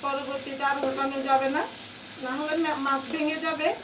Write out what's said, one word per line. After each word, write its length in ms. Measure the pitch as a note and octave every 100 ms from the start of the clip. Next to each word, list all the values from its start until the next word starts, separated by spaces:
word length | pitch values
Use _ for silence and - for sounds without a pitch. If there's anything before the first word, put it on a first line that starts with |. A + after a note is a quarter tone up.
পরবর্তীতে 600 | A3 C4+ C4 C4+ C#4 C4+ C#4
আর 80 | C#4 C4+
উল্টানো 340 | C4+ C4+ C4+ C4+
যাবে 200 | C4+ C4+ D4
না, 80 | - - - - - -
না 80 | C4 C#4
হলে 160 | D4+ D#4
মা-, 160 | D#4+ D4 C#4
মাছ 160 | C4+ -
ভেঙে 240 | D#4+ D4+ D#4 D#4+
যাবে। 220 | D4+ D#4 A#4